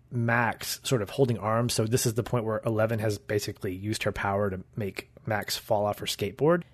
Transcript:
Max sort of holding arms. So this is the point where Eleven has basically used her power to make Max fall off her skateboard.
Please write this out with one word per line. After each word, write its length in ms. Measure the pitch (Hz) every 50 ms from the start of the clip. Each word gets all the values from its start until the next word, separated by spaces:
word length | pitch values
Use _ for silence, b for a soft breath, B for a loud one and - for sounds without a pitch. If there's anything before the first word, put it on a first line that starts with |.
| _ _
Max 680 | - 120 117 117 117 120 120 110 98 - - - - - -
sort 200 | - 135 120 101
of 80 | 95
holding 280 | - - 143 120 120 98
arms. 360 | 92 107 110 113 120 120 -
So 100 | - 110
this 220 | 110 117 123 -
is 80 | 123 110
the 80 | 110 107
point 220 | - - 123 107
where 180 | 110 110 107 -
Eleven 340 | 123 113 107 110 110 117 110
has 180 | 107 110 104 101
basically 560 | - - 110 104 - - 101 - - 104 92
used 300 | 92 98 104 110 - -
her 80 | 110 98
power 360 | - - 101 98 101 104 101
to 100 | 92 92 92 - -
make 360 | - 104 98 95 - - - - - -
Max 300 | - 110 104 101 - -
fall 280 | - - - 113 104 104
off 120 | 104 101 -
her 80 | -
skateboard. 560 | - - - 107 101 92 - 135 151 170 175 165 b